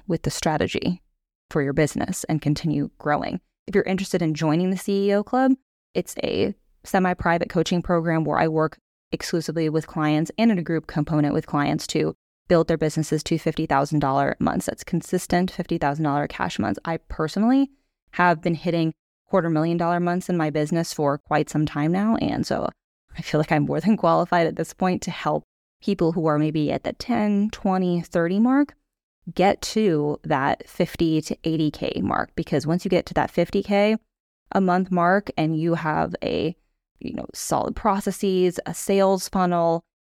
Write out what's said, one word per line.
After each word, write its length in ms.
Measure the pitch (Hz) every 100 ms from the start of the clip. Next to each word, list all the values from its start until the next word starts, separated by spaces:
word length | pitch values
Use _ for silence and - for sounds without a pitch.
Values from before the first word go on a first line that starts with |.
| -
with 160 | 165
the 80 | 147
strategy 680 | - 170 151 185 - - 180 _ _ _ _ -
for 120 | 156
your 100 | 139
business 540 | 143 147 - - - -
and 160 | 156
continue 480 | 143 151 156 143 - -
growing. 420 | 147 147 - 180 - _ -
If 80 | 196
you're 80 | -
interested 360 | 190 190 180
in 120 | 160
joining 360 | 151 160 160 185
the 80 | 190
C 320 | - 196 202
E 40 |
O 100 | 202
Club, 300 | 208 254 262 262 _ _ _
it's 220 | - - -
a 300 | - 92 202 - _ _
semi-private 680 | - 190 185 180 170 170 -
coaching 320 | 170 160 175
program 420 | - 170 165 160
where 160 | 156 147
I 80 | 160
work 300 | 156 156 - _ _ _
exclusively 580 | - - 175 160 160 156
with 180 | 156 -
clients 440 | 165 151 151 165 -
and 140 | 233
in 80 | 185
a 40 |
group 240 | 160 160 -
component 460 | 156 147 151 147
with 140 | 160 -
clients 400 | 147 143 151 -
to 280 | 156 156 - _ _ -
build 180 | 170 165
their 100 | 160
businesses 460 | 156 156 156 156
to 140 | - 160
fifty 280 | 160 160 160
thousand 340 | 139 143 151
dollar 360 | 143 139 139 -
months. 260 | - - -
That's 180 | -
consistent 680 | - 170 - 185 - 175 185
fifty 260 | - 170 170
thousand 260 | 143 147
dollar 240 | 151 143 156
cash 320 | - 175 -
months. 200 | 202 - -
I 120 | 165
personally 720 | - - 156 196 226 269 277 _ _ _ _
have 300 | - 180 160
been 140 | 170 160
hitting 380 | 175 170 160 - _ _ _
quarter 200 | 175 165
million 280 | 156 165 170
dollar 220 | 170 175
months 300 | 175 180 -
in 80 | 175
my 120 | 156
business 440 | 151 151 165 170
for 240 | - 143 147
quite 320 | - 151 151
some 160 | 151 151
time 260 | 143 151
now. 240 | 185 220 226
And 280 | - - -
so 240 | - - - _ _ _ -
I 40 |
feel 180 | - 151
like 120 | 156
I'm 120 | 156
more 160 | 143 147
than 180 | 180 220
qualified 500 | 170 165 175 175 165
at 80 | -
this 180 | 160
point 280 | - 185 180
to 80 | -
help 320 | - 151 151 - _ _ _
people 300 | - 180 165
who 140 | 170 156
are 120 | 147
maybe 320 | 156 156 147
at 120 | -
the 100 | -
ten, 560 | - - 233 208 202 214
twenty, 500 | - 196 185 180 175
thirty 380 | 170 175 170 196
mark 360 | 240 269 285 - _ _ _ _ -
get 280 | - 190 -
to 580 | - 220 214 151 147 -
that 440 | 156 139 139 - -
fifty 540 | - 170 - 165 156
to 160 | - -
eighty 280 | 165 165 151
K 300 | - - -
mark. 280 | 190 - - -
Because 320 | - 143 147
once 180 | 175 185
you 40 |
get 160 | 180 -
to 60 | 156
that 160 | 135
fifty 320 | - 170 202
K 340 | - 202 208 220 _ _ _ _ _
a 100 | 196
month 300 | 185 180 185
mark 380 | 180 175 196 - -
and 240 | 156 156
you 140 | 165
have 420 | 165 160 160 160 -
a, 320 | - - 160 - _ _ _ _
you 140 | -
know, 120 | - -
solid 420 | - - 143 - -
processes, 840 | 220 196 202 - 202 185 180 175 -
a 80 |
sales 540 | - - 196 196 190 -
funnel, 560 | 190 180 175 170 165 - _